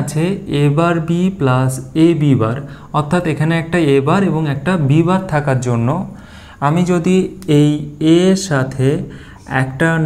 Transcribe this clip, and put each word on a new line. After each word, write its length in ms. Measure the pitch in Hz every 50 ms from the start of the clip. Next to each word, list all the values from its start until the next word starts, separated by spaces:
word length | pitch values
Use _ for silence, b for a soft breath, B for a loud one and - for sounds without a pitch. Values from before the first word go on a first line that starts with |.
আছে 220 | 135 - - 156 160 180 202 196 - - 135 143
A 20 | 147 147 143
bar 180 | 156 170 175 170 170 160 160
বি 120 | 170 175 180 185 190 -
plus 320 | 143 131 127 127 131 131 131 - - - - 160 160
A 20 | 175 170 143
বি 100 | 151 147 131 104
bar, 160 | 110 113 120 - B B B B B B - 147
অর্থাৎ 240 | 147 147 180 180 175 165 143
এখানে 200 | - 156 156 165 165 160
একটা 160 | 165 190 180 165 143 139
এ 40 | 139 131
bar 140 | 143 170 196 196 175
এবং 140 | 151 156 160 147 135
একটা 200 | 143 - 180 185 175 143 131
বি 100 | 143 160 165
bar 140 | 170 185 190 190 -
থাকার 280 | 151 147 143 147 131 123 120
জন্য 220 | 123 120 117 117 123 151 180 196 - B B B B B B B B B B 139
আমি 140 | 143 156 175 180 170
যদি 260 | 180 175 165 185 185 185 185 - - - - - 151 147
এই 100 | 147 147 147 151 151 147 - - 156 160 160
এ 40 | 175 180 190
এর 80 | 190 190 - -
সাথে 380 | 151 135 127 - - - 131 135 151 180 - B B B B B B B B - 135 131
একটা 280 | 131 131 131 135 165 165 165 160 160